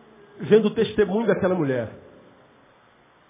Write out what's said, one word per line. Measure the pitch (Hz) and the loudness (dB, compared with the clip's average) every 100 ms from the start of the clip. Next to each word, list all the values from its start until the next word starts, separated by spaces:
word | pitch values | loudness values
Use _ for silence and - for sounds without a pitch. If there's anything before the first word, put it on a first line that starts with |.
| - - - - | -20 -20 -20 -10
vendo | 156 214 208 | 2 4 4
o | |
testemunho | 226 208 - 202 208 220 | 0 -2 0 0 0 0
daquela | 185 190 | 0 0
mulher. | 180 143 127 110 - - - - - - _ _ _ _ _ _ _ _ | 0 -2 -2 -6 -12 -20 -20 -20 -20 -20 _ _ _ _ _ _ _ _